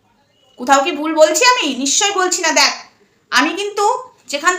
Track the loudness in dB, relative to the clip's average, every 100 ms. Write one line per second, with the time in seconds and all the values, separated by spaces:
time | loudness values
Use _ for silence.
0 | _ _ _ _ _ -8 2 2 2 -4
1 | -2 2 4 4 2 2 0 -4 -4 -2
2 | 0 0 -2 -2 0 2 0 -2 -14 _
3 | _ _ _ -2 -2 -2 -6 -2 0 -2
4 | -6 _ -12 -4 -2